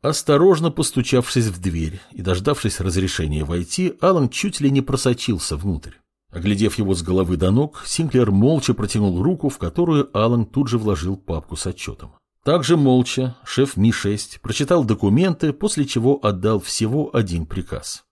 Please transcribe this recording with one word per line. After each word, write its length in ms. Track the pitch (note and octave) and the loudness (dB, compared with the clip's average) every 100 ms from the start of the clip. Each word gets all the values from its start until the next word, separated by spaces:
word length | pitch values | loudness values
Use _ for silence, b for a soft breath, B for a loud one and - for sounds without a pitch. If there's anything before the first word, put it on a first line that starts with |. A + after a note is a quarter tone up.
Осторожно 680 | C#3+ D#3 - C#3+ F#3 D#3+ E3 | -2 -2 2 4 6 4 2
постучавшись 720 | - - - B2+ B2+ A#2+ B2+ A2 | 0 -2 0 2 2 2 0 0
в 140 | F2+ | -2
дверь 400 | F#2 E2 D#2+ F#2 - | -4 -2 -4 -8 -16
и 120 | - | -8
дождавшись 580 | F#2 F#2 A#2+ C#3+ A2 - | -2 0 0 0 -2 -2
разрешения 640 | F2+ F2 F#2 - D#2 D2+ | -2 0 -2 -2 -2 -2
войти, 500 | D2+ F2 E2+ - F#3 - | -2 -4 -4 -2 -4 0
Алан 280 | F3 F3+ C3 | 2 2 0
чуть 300 | - G3+ - | -2 -4 0
ли 80 | C#3+ | 2
не 120 | C3+ | 2
просочился 760 | C3 C3 B2+ A#2+ - F#2 - D2+ | 0 0 0 0 -2 -2 -4 -4
внутрь. 360 | G2 D#2+ - - _ _ _ | -4 -4 -8 -20 _ _ _
Оглядев 460 | F2 F#2 G2+ G#2+ - | -4 0 2 0 0
его 160 | G2 | -2
с 100 | F2+ | -2
головы 360 | E2+ F#2 F2+ F2 | 0 0 2 0
до 120 | F#2 | 2
ног, 340 | A2+ D3+ - - | 2 0 -6 -8
Синклер 440 | - D#3+ B2+ A2 | -4 0 2 4
молча 440 | G2 B2 D#3 - | 4 4 4 0
протянул 480 | A#2 G2+ A2 G2+ F2 | -2 -2 0 0 0
руку, 260 | C#3 F3+ C#3 | 0 0 -4
в 80 | - | -4
которую 580 | F2 - F3 D3+ - | -6 -2 2 2 0
Алан 300 | G2+ A2+ A#2+ | 0 2 2
тут 240 | G#2+ C#3+ B2+ | 0 -2 0
же 80 | A#2 | 0
вложил 400 | G#2+ E2+ F2+ F#2+ | 0 -2 -2 -6
папку 400 | - D#2+ - E2 | -6 -8 -8 -8
с 100 | F#2 | -8
отчетом. 460 | - - - - _ _ _ | -8 -12 -12 -18 _ _ _
Также 320 | C#3 E3+ C3 E3+ | 0 0 2 4
молча 640 | C#3 B2+ B2 - C3 A#2+ | 6 4 2 -2 -4 -8
шеф 340 | - - C#3 - | -6 0 0 2
Ми 140 | A2 | 2
шесть 460 | - G2+ G#2 - - | 2 -2 -4 -8 -12
прочитал 420 | - A2+ C#3 F3 | -8 -4 2 2
документы, 680 | A2+ G#2 G2 A#2+ F#3+ D#3+ D#3 | 2 0 2 4 2 0 -2
после 320 | C#3 G#3 - C#3 | -2 -4 -2 -2
чего 360 | - A#2+ C#3 | 0 2 2
отдал 380 | G#2+ F#2 G#2 G#2+ | 0 0 0 0
всего 480 | - - A2 C3+ C#3 C3 | -2 -4 -2 -2 0 -2
один 300 | G2 E2+ D#2 | 0 -4 -4
приказ. 580 | F#2+ - - - - _ | -8 -8 -10 -10 -16 _